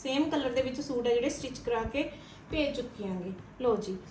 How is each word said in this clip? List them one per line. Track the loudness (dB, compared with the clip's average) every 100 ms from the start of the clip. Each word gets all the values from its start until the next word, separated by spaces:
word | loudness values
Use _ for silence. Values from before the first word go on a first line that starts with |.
ਸੇਮ | 0 2 4
ਕਲਰ | 4 2
ਦੇ | 2
ਵਿੱਚ | 0 -2
ਸੂਟ | -2 0 4
ਆ |
ਜਿਹੜੇ | 4 4
ਸਟਿਚ | 0 -6 -4
ਕਰਾ | -2 0
ਕੇ | 0 0 -2 -4 -16 -16 -4
ਭੇਜ | 0 2 0
ਚੁੱਕੀ | -6 -6
ਆਂਗੇ। | -4 -4 -6 -8 -12 0
ਲਓ | 2 2
ਜੀ, | 0 -6 -8